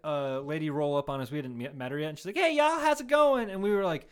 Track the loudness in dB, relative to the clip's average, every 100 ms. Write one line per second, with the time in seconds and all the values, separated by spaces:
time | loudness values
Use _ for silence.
0 | -4 -2 -2 -4 -4 -4 -2 0 0 0
1 | 0 -4 -4 -6 -6 -8 -8 -8 -6 -4
2 | -6 -6 -6 0 2 4 4 4 2 0
3 | 2 4 6 4 0 -2 0 2 2 -2
4 | -6